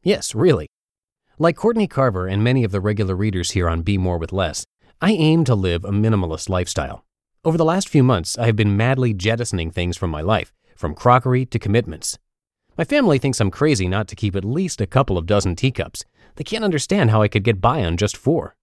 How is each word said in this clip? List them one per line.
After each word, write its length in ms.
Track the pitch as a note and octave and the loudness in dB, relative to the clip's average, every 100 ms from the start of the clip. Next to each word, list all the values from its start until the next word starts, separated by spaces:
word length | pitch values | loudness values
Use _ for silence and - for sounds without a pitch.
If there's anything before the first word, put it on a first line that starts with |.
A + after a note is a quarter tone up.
Yes, 320 | E3+ G3+ - | 0 -2 -4
really. 320 | A2 F3 A2+ D2+ _ _ _ _ _ _ _ | 2 2 2 -2 _ _ _ _ _ _ _
Like 180 | E3 - | 0 2
Courtney 280 | A3 A3+ G3+ | 0 0 0
Carver 400 | - C3 F#2 F#2 | 0 0 0 -2
and 180 | G2 | 0
many 200 | A2+ C3 | 2 2
of 80 | A2+ | 0
the 100 | G2+ | 0
regular 340 | G2+ G#2 F#2+ F#2 | -2 -2 -2 0
readers 360 | G#2+ F#2 E2 | -2 -2 -2
here 180 | F#2+ E2+ | 0 0
on 140 | E2 | 0
Be 160 | E2+ G2 | 0 0
More 180 | F#2 F2 | 0 -2
with 160 | D#2+ | -4
Less, 320 | F#2+ F2 - - _ _ _ | -2 -2 -4 -14 _ _ _
I 120 | F3 | 0
aim 320 | G#3 D#3 E3 | 4 4 4
to 100 | C3+ | 2
live 320 | A2 F#2+ E2+ F#2+ | 2 2 -2 -2
a 60 | |
minimalist 580 | G2+ A2 G#2 F2 D#2+ - | 0 2 2 0 -6 -4
lifestyle. 560 | F#2 F2+ - C2+ - _ _ _ _ E3 | -4 -2 -6 -6 -10 _ _ _ _ -2
Over 140 | D#3+ | 2
the 60 | D#3+ | 2
last 220 | F#3 - | 0 2
few 140 | D3+ | 4
months, 340 | B2+ G#2+ E2+ - | 4 2 -2 -2
I 80 | A#2 | 0
have 80 | G#2+ | 2
been 200 | G#2 G2+ | 2 2
madly 380 | A#2 C3 B2 | 2 0 -2
jettisoning 560 | G2+ G2 A2+ A#2+ F#2 D#2+ | 0 -2 -2 -2 -4 -4
things 260 | F2+ F2 E2+ | -4 -4 -2
from 140 | F2+ | -4
my 120 | D2+ | -4
life, 300 | E2+ A2 - _ _ _ | -2 -2 -4 _ _ _
from 200 | D#2 - | -8 -2
crockery 500 | B2 B2+ C3 B2+ B2+ | 2 4 2 -2 -2
to 140 | A2+ | -4
commitments. 580 | G2+ A2+ A2 D2+ - - _ _ _ _ _ - | 0 0 0 -10 -10 -12 _ _ _ _ _ -6
My 40 | |
family 360 | D#3+ D4 A3+ C#3 | 0 2 4 2
thinks 200 | C#3 - | 0 0
I'm 120 | G2+ | -2
crazy 360 | - D3+ A2+ F2+ | 2 2 2 0
not 200 | F#2+ G#2+ | -2 -4
to 80 | - | -4
keep 200 | G#2 G2 | -4 -2
at 80 | |
least 380 | F#2+ D3 F#3 - | -4 -4 -4 -4
a 60 | G2+ | -2
couple 320 | C3 C3+ F#2 | 0 0 -2
of 80 | E2 | 0
dozen 280 | G#2 F#2+ E2 | 0 0 0
teacups. 480 | C3 - - - - _ _ - | -2 -2 -10 -12 -18 _ _ -16
They 80 | |
can't 200 | - A3+ | -8 -4
understand 480 | G#3+ D#3 - G3+ B2+ | -2 -2 -2 2 4
how 100 | A2 | 4
I 60 | G#2+ | 2
could 160 | A#2 | 2
get 180 | G#2+ G2+ | 0 2
by 220 | A#2 D3 F2 | 2 2 -2
on 120 | F2 | 0
just 200 | G#2 - | -2 -2
four. 380 | - D#3+ - _ | -2 -2 -4 _